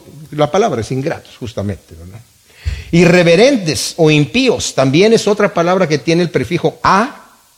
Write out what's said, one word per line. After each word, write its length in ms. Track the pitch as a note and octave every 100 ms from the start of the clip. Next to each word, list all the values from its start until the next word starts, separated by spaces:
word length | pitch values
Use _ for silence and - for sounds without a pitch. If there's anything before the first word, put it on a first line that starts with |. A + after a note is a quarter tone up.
| - - -
la 180 | D3 D3
palabra 320 | F#3+ A3+ A#2+
es 100 | A2
ingratos, 460 | C3 C#3+ - - -
justamente, 560 | A#2+ - G2+ F#2+ _
¿verdad? 260 | E2 E2+ G#2+ - _ _ - - - -
Irreverentes 1000 | E3+ F3+ F3+ E3+ E3+ B3 C4+ E3+ A#2+ - -
o 120 | D#3
impíos, 640 | D3+ C#3+ A#3+ C4 C3 -
también 400 | - C3+ C#3+ G#3+
es 140 | A3+ -
otra 260 | G#3 G3+
palabra 340 | - E3+ F#3 F3
que 120 | D3+
tiene 240 | - E3
el 60 | F3
prefijo 480 | D3 B2 E3+ D#3+ -
a, 440 | C#3 F#3+ B3 - - _ _